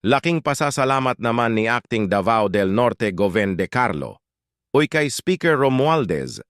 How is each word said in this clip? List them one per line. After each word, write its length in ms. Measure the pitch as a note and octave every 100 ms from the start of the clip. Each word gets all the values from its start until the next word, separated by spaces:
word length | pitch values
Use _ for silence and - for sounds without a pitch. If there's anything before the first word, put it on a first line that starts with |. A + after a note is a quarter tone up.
| G2+
Laking 320 | C3+ E3+ E3+
pasasalamat 800 | D3 C#3 D3 C#3+ C3 C3+ C3 B2
naman 400 | A#2 A#2 A#2 A2
ni 80 | A2+
Acting 400 | A#2+ _ A2+ G2+
Davao 400 | G2+ F#2+ A2+ G#2
del 240 | G2+ F#2+
Norte 400 | G#2 A#2+ - G#2+
Goven 480 | F2+ G2+ G2 G2 F2+
De 80 | F#2
Carlo, 560 | B2 A#2+ D#2 B1 G1+ _ _ _ _ _
uy 160 | C3+ D3+
kay 240 | D#3+ D3
Speaker 480 | - - F3+ E3+ D3
Romualdez 800 | C#3 C3 C#3+ D#3+ A2 D2 C2 A1+